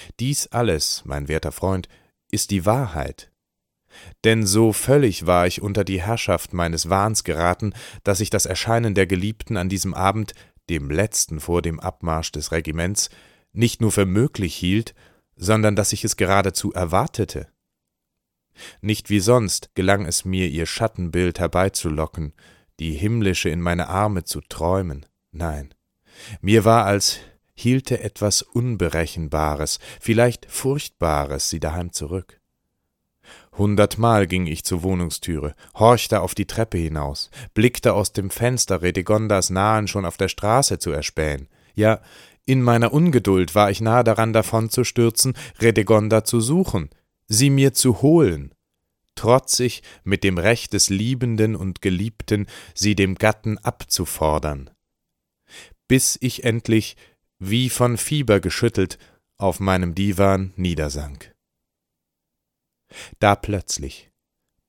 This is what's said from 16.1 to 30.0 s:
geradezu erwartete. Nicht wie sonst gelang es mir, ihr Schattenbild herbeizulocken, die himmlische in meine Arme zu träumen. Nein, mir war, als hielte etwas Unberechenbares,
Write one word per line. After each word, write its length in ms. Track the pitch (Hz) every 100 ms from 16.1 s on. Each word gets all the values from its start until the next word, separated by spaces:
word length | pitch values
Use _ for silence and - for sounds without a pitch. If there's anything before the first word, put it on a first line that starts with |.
| -
geradezu 560 | 92 98 98 - 101
erwartete. 760 | 90 87 92 143 - 92 - - _ _ _ _ _ _ _ _ _ _ _ - -
Nicht 260 | 101 107 -
wie 120 | 101
sonst 540 | 95 123 101 - -
gelang 300 | - 92 101
es 200 | 82 -
mir, 240 | 92 92 90
ihr 180 | 76 82
Schattenbild 720 | - 113 - 87 87 90 85
herbeizulocken, 960 | 85 90 95 - 85 78 78 - 76 - - _ _ -
die 120 | 80
himmlische 560 | 76 104 117 98 87 92
in 120 | 82
meine 260 | 87 87 85
Arme 360 | 95 104 95
zu 160 | - -
träumen. 640 | - - 82 95 90 71 - _ _
Nein, 440 | 80 85 73 67 _ _ _ _ - - 104
mir 240 | 95 110
war, 200 | 104 113
als 340 | 101 101 - - - _ _
hielte 460 | - 120 131 - 117
etwas 420 | 107 - 104 -
Unberechenbares, 1400 | - 120 123 104 85 80 80 - 78 78 76 73 76 - - -